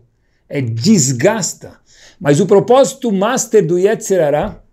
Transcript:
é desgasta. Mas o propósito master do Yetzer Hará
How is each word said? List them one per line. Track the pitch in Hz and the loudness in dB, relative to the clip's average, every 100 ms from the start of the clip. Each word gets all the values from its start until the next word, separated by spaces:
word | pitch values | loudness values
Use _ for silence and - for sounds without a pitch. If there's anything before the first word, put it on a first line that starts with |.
| _ _ _ _ _ | _ _ _ _ _
é | 143 | -6
desgasta. | 120 113 147 214 131 123 170 220 - - - - _ _ - _ | -6 -2 2 2 2 0 0 0 -6 -12 -20 -20 _ _ -20 _
Mas | 143 147 | 0 0
o | 190 | 4
propósito | 202 220 254 262 - 240 | 2 4 2 2 -2 -4
master | 190 208 254 - 214 160 | -2 -2 -4 0 0 0
do | 175 | 0
Yetzer | 196 220 - 190 | 0 -2 -2 0
Hará | 151 147 196 - _ | 0 -2 -4 -10 _